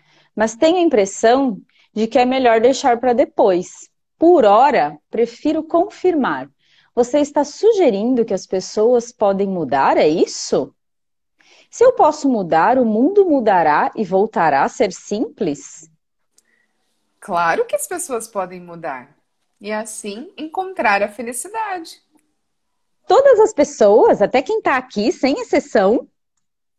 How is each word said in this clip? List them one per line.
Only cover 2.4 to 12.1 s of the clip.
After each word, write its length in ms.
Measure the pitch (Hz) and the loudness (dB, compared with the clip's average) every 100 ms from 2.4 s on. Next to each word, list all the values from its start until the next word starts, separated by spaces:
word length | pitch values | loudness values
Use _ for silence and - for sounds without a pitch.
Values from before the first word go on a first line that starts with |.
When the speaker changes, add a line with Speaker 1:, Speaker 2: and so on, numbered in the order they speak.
| 247 226 | 2 4
Speaker 1:
deixar 380 | 226 269 277 233 | 2 2 0 0
para 140 | 254 | 0
depois. 760 | 233 320 - 240 180 180 - - _ _ - | 0 0 2 2 0 -4 -14 -20 _ _ 0
Por 280 | 330 359 220 | 4 4 6
ora, 520 | 208 269 226 147 160 _ | 4 4 2 -2 -6 _
prefiro 540 | 214 233 - 294 311 | -4 -4 -4 -4 -4
confirmar. 840 | 311 339 392 - 370 339 220 143 139 _ _ _ _ | -2 -2 -2 -2 -2 0 -2 -4 -10 _ _ _ _
Você 260 | - 240 294 | -4 0 0
está 240 | 294 302 | -2 -2
sugerindo 840 | 285 - 415 427 330 196 226 254 220 | -4 0 2 4 2 0 -2 -2 -2
que 80 | |
as 120 | 190 - | -4 -6
pessoas 640 | 190 185 - 220 247 233 | -8 -6 -2 2 2 -2
podem 360 | - 208 196 196 | -2 -2 0 -4
mudar, 500 | 185 147 135 156 330 | -4 -4 -2 0 2
é 100 | 156 | 0
isso? 680 | 165 - - - 180 131 _ _ _ _ _ _ _ _ _ _ | 0 -2 -6 -6 -4 -6 _ _ _ _ _ _ _ _ _ _
Se 160 | - 508 | 0 2
eu 80 | |
posso 360 | 508 330 | 4 2